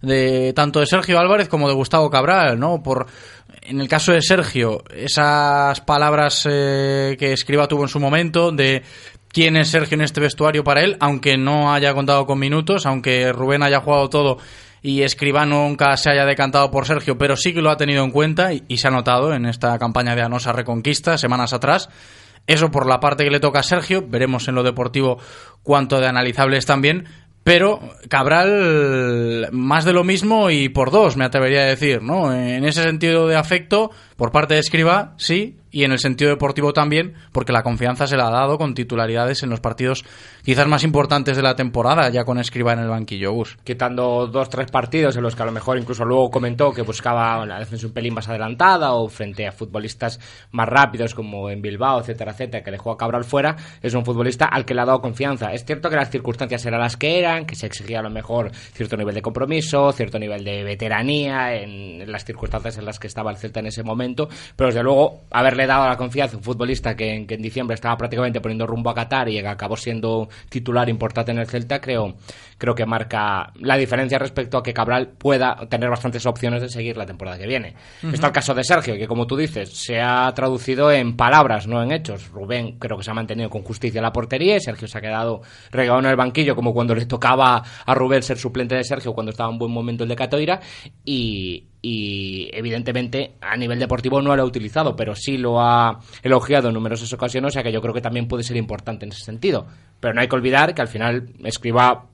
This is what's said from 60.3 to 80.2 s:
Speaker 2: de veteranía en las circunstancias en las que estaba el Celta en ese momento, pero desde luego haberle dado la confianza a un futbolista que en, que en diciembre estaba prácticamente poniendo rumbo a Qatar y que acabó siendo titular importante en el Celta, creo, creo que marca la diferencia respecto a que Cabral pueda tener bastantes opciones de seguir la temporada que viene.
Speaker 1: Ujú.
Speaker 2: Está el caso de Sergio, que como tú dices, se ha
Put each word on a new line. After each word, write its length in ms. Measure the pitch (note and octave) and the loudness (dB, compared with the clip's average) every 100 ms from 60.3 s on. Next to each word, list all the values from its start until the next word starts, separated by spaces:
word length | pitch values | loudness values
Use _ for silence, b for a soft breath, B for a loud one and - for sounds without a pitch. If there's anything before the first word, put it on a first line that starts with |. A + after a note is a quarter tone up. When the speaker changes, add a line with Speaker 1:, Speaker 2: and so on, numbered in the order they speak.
| G#2 | -8
Speaker 2:
de 200 | G2 G2+ | -8 -8
veteranía 880 | G2+ G2+ A2 G#2+ B2 D3 C#3+ C3+ B2 | -8 -6 -4 -2 -2 -2 -2 -4 -4
en 580 | A#2 G2+ G2+ G2 E2+ G2+ | -4 -8 -14 -14 -14 -12
las 140 | G#2 - | -12 -12
circunstancias 520 | A2+ G2+ A2 A2+ A2 | -10 -6 -6 -6 -10
en 60 | G#2 | -12
las 120 | G#2+ | -12
que 80 | G#2+ | -12
estaba 220 | - G#2+ | -8 -8
el 80 | G2+ | -8
Celta 220 | A2 A2+ | -10 -10
en 80 | A2 | -10
ese 160 | A2 | -10
momento, 240 | A2+ A2+ B2+ B2 D3+ B B - | -8 -6 -6 -4 -6 B B -2
pero 140 | C3 | 0
desde 140 | A#2 | 2
luego 400 | B2 C#3 D3 - - | 2 4 4 0 -4
haberle 360 | A#2+ B2+ B2+ C3+ | 2 2 4 2
dado 200 | C3+ C3+ | 4 2
la 100 | A#2+ | 0
confianza 380 | B2 B2 C3+ A2+ | -4 -2 -2 -4
a 20 | |
un 60 | |
futbolista 520 | G2 B2 A#2+ C3 A#2+ G#2+ | -8 -4 -2 -2 -4 -4
que 180 | A2 | -6
en, 140 | A2 G#2 | -6 -8
que 80 | A2 | -8
en 60 | |
diciembre 340 | A2 A#2+ B2 A2 | -8 -6 -6 -4
estaba 220 | A#2+ A#2 | -2 -4
prácticamente 440 | A#2 A#2 B2 A#2 | -4 -4 -4 -4
poniendo 240 | A2+ A2 A2+ | -6 -6 -4
rumbo 240 | A#2 A#2 | -4 -4
a 60 | A#2 | -4
Qatar 340 | A#2 C3+ B2 | -2 -2 -2
y 100 | G#2+ | -4
que 80 | G2+ | -6
acabó 300 | G2+ G#2 A2 | -6 -6 -6
siendo 520 | - A2+ A2+ A2+ A2 B B | -6 -6 -2 -2 -4 B B
titular 400 | C3 A#2+ A#2+ B2 | -10 -2 0 0
importante 420 | A2+ A2+ - A#2 | -2 -4 -4 -4
en 80 | A#2 | -4
el 80 | A2+ | -4
Celta, 320 | B2 A#2+ C#3 | -6 -6 -6
creo, 360 | C3 B2 G#2 - B B B B | -4 -4 -4 -8 B B B B
creo 180 | A#2+ A#2 | -4 -2
que 100 | A2 | -2
marca 640 | A2+ A2+ A2 G#2 G2 - - | -2 -4 -2 -2 -2 -6 -8
la 180 | A#2+ C3+ | 0 0
diferencia 420 | C3 B2 C3 C3+ | 2 -2 -2 -2
respecto 380 | C#3 - A#2+ B2+ | -2 -6 -4 -4
a 60 | |
que 100 | A#2+ | -4
Cabral 360 | A#2 A2+ B2 B2+ - | -4 0 0 -2 -4
pueda 380 | C#3 C#3 B2+ - A2+ | 0 2 0 -2 -6
tener 200 | A#2 B2 | -4 -2
bastantes 360 | A#2+ C3 A#2+ B2 | -2 -4 -4 -4
opciones 360 | A#2 A#2+ A#2+ | -2 -2 -4
de 80 | B2 | -6
seguir 280 | A#2+ A#2 A2+ | -8 -8 -8
la 80 | G2 | -10
temporada 320 | F2 F#2+ F2+ | -12 -12 -10
que 100 | G2 | -6
viene. 280 | B2+ F#2+ - B B | -6 -6 -16 B B
Speaker 1:
Ujú. 100 | D#3+ | -8
Speaker 2:
Está 140 | D3+ D3+ | -2 0
el 60 | |
caso 200 | C#3+ C3 | 0 -2
de 100 | B2+ | -2
Sergio, 320 | C3 F3 C3+ G#2+ | 2 0 0 -6
que 120 | G#2 | -4
como 200 | A#2 A#2+ | -4 -2
tú 100 | C3+ | -2
dices, 320 | D#3 A2+ F#2+ | -4 -6 -10
se 300 | - - A#2 | -12 -6 -2
ha 300 | A#2+ B2 | 0 2